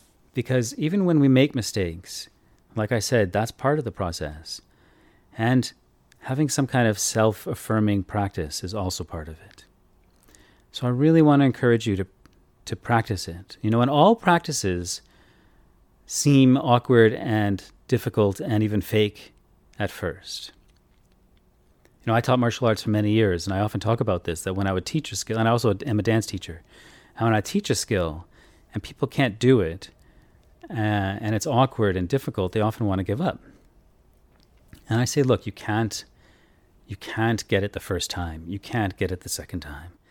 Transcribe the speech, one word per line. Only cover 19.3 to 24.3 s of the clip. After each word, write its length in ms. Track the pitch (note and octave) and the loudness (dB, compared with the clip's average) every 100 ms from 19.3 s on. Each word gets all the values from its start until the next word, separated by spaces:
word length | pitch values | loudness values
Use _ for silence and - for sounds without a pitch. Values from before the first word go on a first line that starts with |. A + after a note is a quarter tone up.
| _ _ _ _ - | _ _ _ _ -8
at 100 | G2+ | -8
first. 640 | - F2+ F2+ - - - - _ _ _ _ _ _ _ _ _ _ _ _ _ _ | -6 -8 -8 -12 -16 -16 -20 _ _ _ _ _ _ _ _ _ _ _ _ _ _
You 80 | - | 0
know, 40 | A2+ | 0
I 60 | |
taught 180 | A#2 B2+ | 2 2
martial 280 | A#2 - A#2+ | 2 0 0
arts 160 | A2 | 0
for 60 | - | 0
many 220 | G#2 G#2 | 0 2
years, 360 | G#2+ G#2+ F2 F2+ | 2 2 0 -2
and 60 | |
I 80 | F#2+ | -2
often 180 | G#2+ G2+ | -2 -2
talk 220 | G#2+ A#2 | -2 0
about 240 | A2 F2+ | 0 -2
this, 160 | - | -4